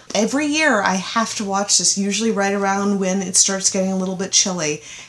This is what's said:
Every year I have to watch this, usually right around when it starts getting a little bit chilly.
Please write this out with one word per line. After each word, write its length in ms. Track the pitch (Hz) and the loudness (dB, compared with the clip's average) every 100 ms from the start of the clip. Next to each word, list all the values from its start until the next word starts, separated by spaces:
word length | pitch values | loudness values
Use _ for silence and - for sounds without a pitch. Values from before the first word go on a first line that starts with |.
| - - | -4 0
Every 320 | 214 269 302 | 0 0 0
year 340 | 302 311 226 | 2 2 2
I 140 | 196 190 | 2 0
have 400 | 180 233 220 - | -2 -2 -2 -4
to 80 | 196 | -2
watch 320 | 196 202 - | -2 0 2
this, 220 | 175 - | 2 0
usually 320 | 202 202 226 | 0 0 0
right 220 | 202 196 | 0 0
around 440 | 202 196 196 202 196 | 0 0 0 0 0
when 220 | 185 190 | 0 0
it 140 | 180 185 | 0 2
starts 340 | - 190 185 | 2 2 0
getting 220 | 196 190 | 0 0
a 40 | 190 | 0
little 200 | 185 185 | -2 -4
bit 160 | 185 | 0
chilly. 500 | - 202 180 156 - - - | 2 2 0 -2 -2 -6 -18